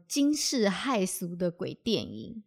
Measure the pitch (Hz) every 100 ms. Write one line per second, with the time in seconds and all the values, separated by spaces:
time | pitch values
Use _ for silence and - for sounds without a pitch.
0 | - 285 285 302 - 269 202 180 262 233
1 | 185 - 175 175 180 170 185 - - 185
2 | 98 104 123 226